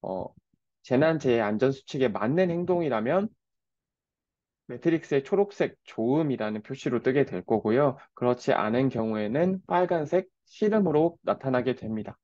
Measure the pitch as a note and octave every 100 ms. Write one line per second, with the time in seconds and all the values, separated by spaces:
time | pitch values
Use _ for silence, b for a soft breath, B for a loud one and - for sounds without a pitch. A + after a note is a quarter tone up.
0 | - F#2 - _ _ _ _ _ - B2+
1 | D#3 D#3+ C3+ A#2 G#2 G#2+ B2+ C3+ - C#3+
2 | B2+ F#2+ G#2+ D#3+ F#3 E3+ F3 F3 D#3+ A2+
3 | A2+ F3 G#3+ _ _ _ _ _ _ _
4 | _ _ _ _ _ _ - B2 E3+ D#3+
5 | - C#3+ C3+ G3 G3+ - D#3+ - - -
6 | A2+ C#3+ D#3 B2 G#2+ G#2+ - C3+ D3+ B2
7 | C3 C3 C3+ F#2 - A2 G#2+ A#2+ D3 -
8 | B - A#2+ B2 - - G#2+ A#2+ C3+ B2
9 | A2 G#2+ G#2 C3 F3+ F#3+ - F3 F3+ F3
10 | D3 F3+ F#3+ _ _ - G#3+ G#3+ F#3 D3+
11 | E3 E3 - G2+ C3+ B2+ B2 B2 A2 A2
12 | G#2 -